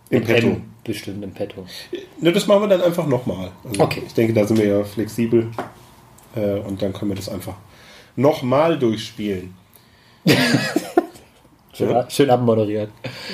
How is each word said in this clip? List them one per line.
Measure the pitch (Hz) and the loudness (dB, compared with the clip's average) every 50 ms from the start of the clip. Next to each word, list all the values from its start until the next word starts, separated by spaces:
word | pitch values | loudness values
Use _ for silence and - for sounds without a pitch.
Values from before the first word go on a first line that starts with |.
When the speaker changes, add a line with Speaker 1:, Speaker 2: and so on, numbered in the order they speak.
| _ - | _ 0
Speaker 1:
Im | 147 120 | 0 0
Speaker 2:
Mit | 110 113 | 2 4
Speaker 1:
Petto. | 117 117 113 98 | 2 4 4 2
Speaker 2:
M | 92 - - - - - - | 0 -2 -6 -14 -20 -16 -8
bestimmt | 117 104 - - 107 98 101 104 | -8 -8 -8 -8 -12 -12 -10 -12
im | 98 | -12
Petto. | 95 - 104 - - 95 92 90 - - - - - - - - - - | -8 -8 -10 -10 -10 -14 -16 -16 -16 -18 -14 -12 -12 -14 -14 -14 -10 0
Speaker 1:
Ne, | - 165 | 0 2
das | 175 202 - | 2 2 4
machen | - 202 202 | 4 4 4
wir | 214 202 | 6 4
dann | 190 175 | 2 4
einfach | 180 170 170 180 156 | 4 0 0 0 0
nochmal. | 147 127 - - 110 92 92 92 90 - - - 113 | 0 0 0 -2 -4 -6 -6 -8 -10 -12 -16 -14 -8
Also | 104 98 | 0 2
Speaker 2:
Okay. | 160 - - - - | 2 2 2 -6 -8
Speaker 1:
ich | - - | -4 0
denke, | 123 113 113 | 2 2 4
da | 113 110 101 | 4 2 2
sind | 107 110 110 | 4 4 4
wir | 104 | 4
ja | 101 101 101 101 | 4 2 2 0
flexibel. | 101 - 113 101 107 - 120 117 113 120 117 113 113 - - - - - - - - - - - - - - - - - | -2 -4 -6 -6 -6 -2 -4 -2 2 2 2 2 2 -6 -10 -12 -12 -14 -20 -20 -20 -20 -20 -20 -20 -20 -20 -20 -12 -6
Äh, | 113 104 101 101 101 | -4 -2 -2 -2 -4
und | 101 101 98 95 | -4 -6 -6 -4
dann | 101 98 | -4 -4
können | 101 - 107 101 | -4 -4 -4 -4
wir | 98 | -4
das | 98 - - | -6 -6 -8
einfach | - 95 - - 95 - - - - - - - - - - _ - | -10 -10 -10 -12 -14 -14 -18 -20 -20 -20 -20 -20 -20 -20 -20 _ -4
nochmal | 123 127 147 143 - 135 123 131 143 160 170 165 139 | 2 2 2 2 2 0 0 2 2 4 2 2 2
durchspielen. | 123 113 107 107 - - - - 104 104 98 90 92 92 - - _ _ _ - _ _ _ _ _ _ _ _ - | 2 0 0 -2 -6 -12 -10 -8 -4 -4 -4 -6 -8 -12 -18 -20 _ _ _ -20 _ _ _ _ _ _ _ _ 2
Speaker 2:
<laughs> | - - - - - - - - - - - - - - - - - - - - _ _ _ _ _ _ _ _ _ - | 2 4 4 4 2 2 0 0 0 -2 -4 -4 0 -2 -2 -2 -2 -14 -20 -20 _ _ _ _ _ _ _ _ _ -6
Schön, | - 104 107 | -4 -2 0
Speaker 1:
Ja? | 110 123 127 - | 2 0 0 -2
Speaker 2:
schön | - - 143 127 | 2 2 4 4
abmoderiert. | 120 123 123 117 110 110 107 104 104 107 104 104 - - - - - - - - | 4 2 4 2 2 2 2 0 -2 -4 -6 -6 -10 -14 -14 -14 -12 -12 -14 -14